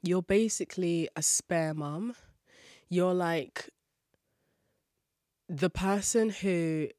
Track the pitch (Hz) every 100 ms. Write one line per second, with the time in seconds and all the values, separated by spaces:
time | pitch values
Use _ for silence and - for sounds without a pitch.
0 | 175 185 175 196 220 - - - 175 170
1 | 160 - 160 - - 170 160 156 147 151
2 | 226 247 - _ _ - - - _ 175
3 | 180 185 170 165 - - - _ _ _
4 | _ _ _ _ _ _ _ _ _ _
5 | _ _ _ _ - 156 175 - 190 202
6 | 196 233 220 196 196 175 165 156 151